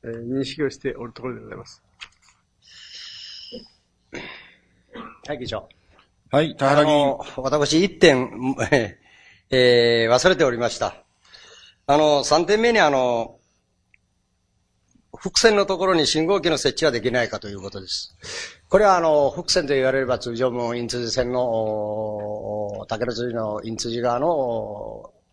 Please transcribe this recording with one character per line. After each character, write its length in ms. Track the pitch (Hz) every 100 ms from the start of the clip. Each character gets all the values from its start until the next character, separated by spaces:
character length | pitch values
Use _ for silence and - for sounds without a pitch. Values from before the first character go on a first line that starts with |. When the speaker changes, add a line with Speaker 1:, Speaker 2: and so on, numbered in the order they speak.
Speaker 1:
え 40 | 120
ー、 200 | 117 117
認 160 | 131
識 180 | 131 -
を 80 | 143
し 80 | 135
て 180 | 139 -
お 120 | 120
る 60 |
と 100 | -
こ 60 | 123
ろ 60 | 117
で 60 |
ご 60 | 107
ざ 80 | 95
い 20 |
ま 80 | -
す。 180 | - _ _ - _ _ _ _ _ _ - - - - - - - - 240 - _ _ _ _ - - - - _ _ _ _ - - - -
Speaker 2:
は 60 |
い、 40 | 147
議 80 | 123
長。 200 | 107 - _ _ _ _ _ _
Speaker 3:
は 100 | 139
い、 140 | 160 117
田 140 | 135
原 160 | 147 151
議 60 |
員。 60 | 147
Speaker 2:
あ 40 |
の、 240 | 143 131 - -
私 460 | 131 151 143 156
一 160 | 196 -
点、 560 | 175 131 127 98 127 131 113 139 104 -
<laughs> 540 | _ _ - _ _
え 580 | 131 123 120 117 117 113
ー、 40 |
忘 160 | 127 175
れ 60 | 185
て 80 |
お 80 | 147
り 60 | 117
ま 120 | 120
し 100 | -
た。 240 | 104 - _ _ _ - - - - _ -
あ 120 | 147
の、 260 | 156 147
三 220 | 131 151 170
点 140 | 208
目 140 | 233
に 60 | 226
あ 100 | 160
の、 500 | 139 127 120 110 - _ _ _ _ _ _ _ _ _ _ _ _ _ _ _ _ _ -
複 240 | 190 -
線 160 | 226 208
の 100 | 196
と 120 | 185
こ 100 | 185
ろ 80 | 180
に 100 | 139
信 200 | 156 160
号 160 | 196
機 80 | 165
の 80 | 151
設 120 | 143
置 160 | 123 156
は 60 |
で 100 | 120
き 100 | 123
な 120 | 120
い 60 | 117
か 100 | 107
と 80 | 104
い 60 |
う 80 | 98
こ 100 | 95
と 100 | 101
で 60 | 95
す。 280 | - - _ - - - - _
こ 80 | 196
れ 80 | 208
は 120 | 180
あ 40 |
の、 280 | 165 151 143
複 200 | 170 175
線 140 | 185 143
と 80 |
言 100 | 139
わ 80 | 131
れ 100 | 135
れ 40 | 131
ば 140 | 123
通 160 | - 117
常 160 | 127
も 180 | 123 120
陰 180 | 120 117
辻 220 | 120 117
線 220 | 110 120
の、 140 | 127 123
お 1400 | 113 110 107 104 107 107 107 104 104 107 104 104 104
ー、 20 | 101
竹 200 | 113 120
野 80 |
辻 200 | 113 123
の 240 | 117 110 107
陰 200 | 113 113
辻 240 | 120 117
側 180 | 120 120
の 960 | 151 165 127 117 107 101 107 113 110 _ _